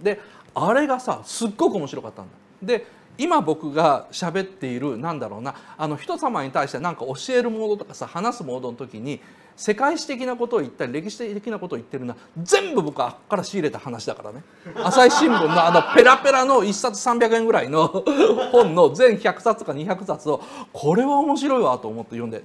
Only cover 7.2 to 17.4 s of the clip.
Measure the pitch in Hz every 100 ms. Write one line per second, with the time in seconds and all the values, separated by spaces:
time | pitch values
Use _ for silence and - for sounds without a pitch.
7.2 | - 247 240 220 214 208 - - 123 170
8.2 | 226 240 135 127 127 120 127 110 127 131
9.2 | - - - - - 208 277 330 - 254
10.2 | 254 240 233 226 131 - 127 139 190 202
11.2 | 233 202 233 208 180 131 113 135 123 117
12.2 | - 165 175 392 392 254 151 135 120 -
13.2 | - 202 180 202 151 110 135 117 - 107
14.2 | 104 120 - - 175 226 185 262 247 -
15.2 | 302 214 156 170 170 175 - - 240 262
16.2 | 277 269 262 262 202 202 254 202 254 233
17.2 | 226 226